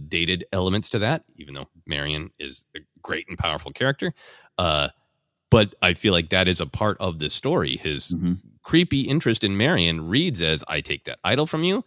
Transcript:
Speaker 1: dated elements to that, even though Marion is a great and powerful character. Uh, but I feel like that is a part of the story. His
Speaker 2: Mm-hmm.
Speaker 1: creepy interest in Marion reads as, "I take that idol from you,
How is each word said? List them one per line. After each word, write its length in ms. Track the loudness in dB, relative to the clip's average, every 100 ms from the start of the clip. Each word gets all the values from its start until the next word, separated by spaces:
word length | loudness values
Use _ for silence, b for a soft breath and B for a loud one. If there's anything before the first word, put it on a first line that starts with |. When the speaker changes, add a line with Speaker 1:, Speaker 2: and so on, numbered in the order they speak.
| -4
Speaker 1:
dated 380 | -2 0 -2 -2
elements 340 | 0 2 0 -2
to 100 | -2
that, 260 | 0 -2 -6 -20
even 180 | -18 -16
though 120 | -16 _ -8
Marion 440 | -6 -4 -4 -8 -12
is 260 | -12 -12 -16 -20
a 40 | -20 _
great 260 | -8 -8 -8
and 100 | -4
powerful 340 | -4 -4 -6
character. 420 | -2 -2 0 -4 B B B B 0
Uh, 320 | 2 2 0 -6 _ _ _ _ _
but 240 | 4 4 2
I 120 | 0 2
feel 180 | 2
like 160 | 2 2
that 180 | 2 2
is 140 | 2
a 40 | -2
part 300 | -2 -2 -2
of 180 | -4 -4
the 100 | -4
story. 460 | -4 -2 0 0 -2
His 360 | -4 -4 -4
Speaker 2:
Mm-hmm. 220 | -2 -2 -2 -6 _
Speaker 1:
creepy 380 | 2 2 4 2
interest 420 | 2 2 2 2
in 140 | 2 2
Marion 500 | 2 4 4 2 0
reads 320 | 0 0 0
as, 240 | 0 0 -2
"I 140 | -6
take 220 | -4 -6 -8
that 140 | -6
idol 220 | 0 0 0
from 160 | 0
you, 200 | 0 -2